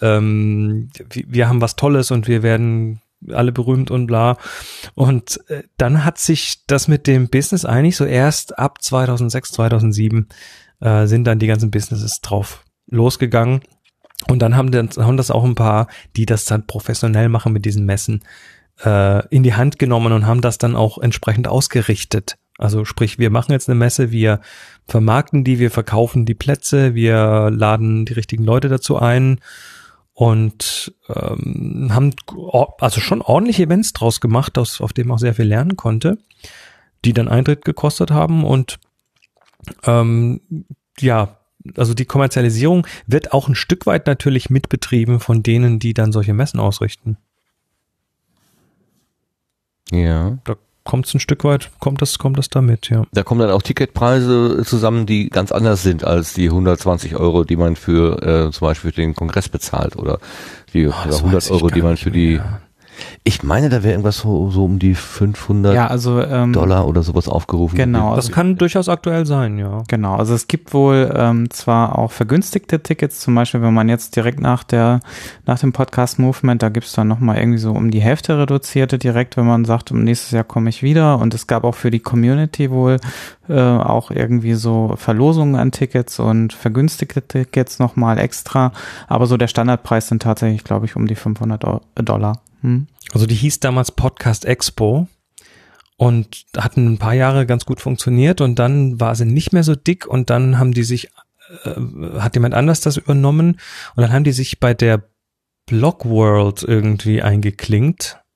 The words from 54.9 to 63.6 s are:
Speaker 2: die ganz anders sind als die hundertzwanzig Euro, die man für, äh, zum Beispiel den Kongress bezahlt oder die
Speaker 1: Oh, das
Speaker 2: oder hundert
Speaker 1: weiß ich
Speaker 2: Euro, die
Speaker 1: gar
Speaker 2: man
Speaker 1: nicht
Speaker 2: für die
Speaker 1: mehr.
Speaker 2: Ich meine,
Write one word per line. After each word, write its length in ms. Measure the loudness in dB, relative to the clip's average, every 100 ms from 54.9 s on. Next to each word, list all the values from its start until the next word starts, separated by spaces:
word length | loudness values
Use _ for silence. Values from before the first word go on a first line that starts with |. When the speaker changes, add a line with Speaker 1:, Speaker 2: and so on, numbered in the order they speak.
| 0 0
Speaker 2:
die 240 | 0 0
ganz 240 | -2 -2
anders 300 | 0 2 2
sind 200 | 2 0
als 300 | 0 0 0
die 160 | 0 0
hundertzwanzig 640 | 2 2 0 0 -2 -2 -2
Euro, 300 | 2 2 2
die 100 | 0
man 220 | 0 -2
für, 440 | 0 2 2 0
äh, 300 | 0 0 0
zum 160 | -2 -2
Beispiel 240 | -2 -4
den 240 | -4 -4 -4
Kongress 320 | -4 -4 -4
bezahlt 480 | -8 -6 -6 -6 -6
oder 240 | -6 -6 -8 -20 -20 -20 _
die 140 | 0 0
Speaker 1:
Oh, 60 | 0 -4
das 100 | -2
Speaker 2:
oder 80 |
hundert 120 | 2 0
Speaker 1:
weiß 100 | 0
ich 60 |
Speaker 2:
Euro, 160 | 0 2
die 60 | 2
Speaker 1:
gar 80 |
Speaker 2:
man 80 | 2
Speaker 1:
nicht 100 | 0
Speaker 2:
für 80 | 0
die 240 | 0 2 0
Speaker 1:
mehr. 240 | -2 -8 -12 _ _ -20 -20 -6
Speaker 2:
Ich 180 | -4 -2
meine, 280 | 0 0